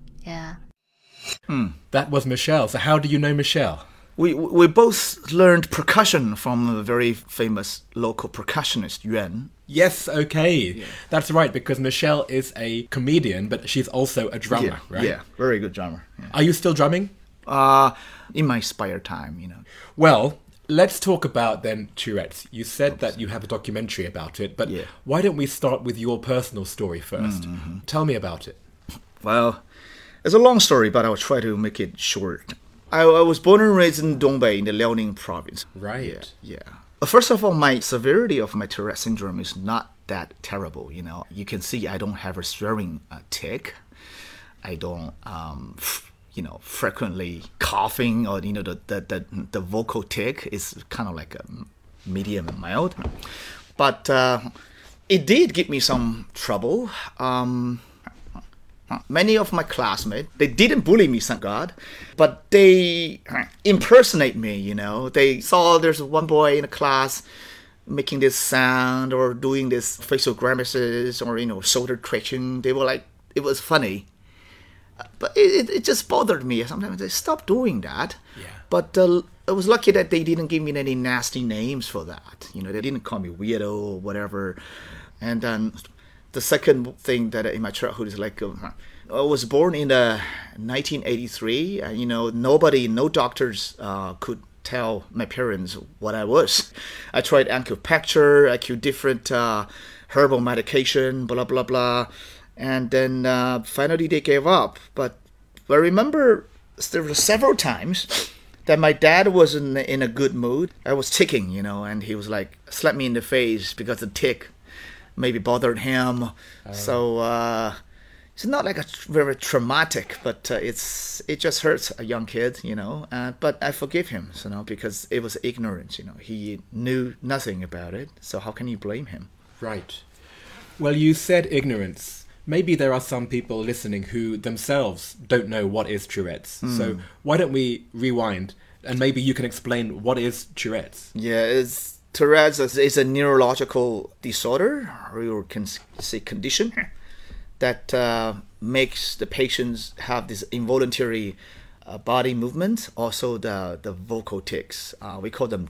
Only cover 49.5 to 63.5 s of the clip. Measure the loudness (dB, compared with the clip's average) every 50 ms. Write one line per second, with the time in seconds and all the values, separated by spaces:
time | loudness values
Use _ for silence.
49.5 | -8 -8 -6 -4 -4 -4 -4 -4 -6 -6 -6 -6 -6 -4 -4 -4 -6 -6 -10 -10
50.5 | -8 -8 -10 -10 -14 -16 -16 -14 -10 -8 -8 -8 -8 -10 -12 -14 -16 -18 -16 -16
51.5 | -16 -16 -18 -18 _ _ _ -20 -20 -16 -10 -8 -6 -6 -4 -4 -4 -6 -6 -8
52.5 | -10 -10 -6 -4 -2 -2 -2 -2 -4 -6 -8 -8 -8 -10 -14 -16 -16 -16 -18 -18
53.5 | -18 -20 -20 -10 -2 0 2 2 0 0 -2 2 4 4 4 4 2 0 -4 -8
54.5 | -16 -18 -20 -20 -20 -20 -20 -20 -20 _ _ 2 2 4 6 6 6 6 6 4
55.5 | 2 -2 -2 0 0 0 0 2 2 2 0 -2 -2 -6 -10 -14 -14 -10 -4 -2
56.5 | -2 0 0 0 0 0 -2 -6 -10 -12 -14 -12 -8 -4 -2 -2 0 0 0 -2
57.5 | -2 -2 -2 -4 -6 -8 -10 -18 -20 _ -20 -20 -20 -20 -20 -16 -16 -16 -16 -18
58.5 | -20 -20 -20 -20 -20 -20 -14 -12 -12 -12 -8 -2 2 2 4 4 4 4 2 0
59.5 | -2 -2 -2 -2 -4 -2 -2 -2 -2 -2 -4 -6 -6 -6 -8 -6 0 0 0 2
60.5 | 4 6 6 6 6 2 4 6 6 6 6 6 4 0 -2 -4 -6 -6 -4 -6
61.5 | -4 -4 -6 -8 -10 -16 -20 -20 -18 -18 -18 -6 2 4 4 4 2 -2 -2 4
62.5 | 8 10 10 12 10 10 6 4 0 -2 -4 -6 -8 -12 -12 -8 -6 -6 -6 -8